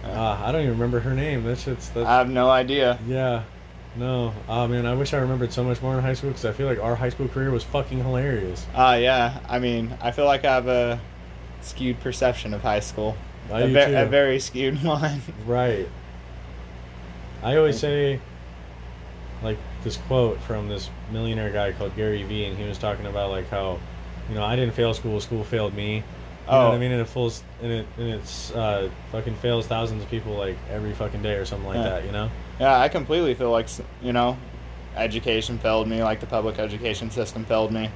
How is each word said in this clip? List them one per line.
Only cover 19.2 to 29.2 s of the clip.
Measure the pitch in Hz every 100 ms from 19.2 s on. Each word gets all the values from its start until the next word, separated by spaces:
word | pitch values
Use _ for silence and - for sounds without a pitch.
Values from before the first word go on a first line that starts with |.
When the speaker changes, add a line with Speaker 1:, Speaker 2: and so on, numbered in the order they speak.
| - -
Speaker 2:
like, | 110 107 - -
this | 113 - -
quote | 131 120 101
from | - 110 104
this | 101 95 - -
millionaire | 110 113 110 107
guy | 104 101
called | 95 101 95
Gary | 107 104
Vee, | 98 107 101
and | 98
he | 104
was | 98
talking | 107 101 104
about, | 101 98
like, | 95 92
how, | 101 95 90 - - - - -
you | 107
know, | 104
I | 123
didn't | 123 117
fail | 117
school, | 110 117 107
school | - 117
failed | 104 117 107
me. | 101 104 107
You | - - - - - 131
know | 120
what |
I | 120
Speaker 1:
Oh. |
Speaker 2:
mean? | 123
And | 123
it | 113
fools, | - 117 113 - -
and | 117
it, | 113 110 -
and | 117
it's, | 107 - - -
uh, | 113 110 101 95 - -
fucking | 113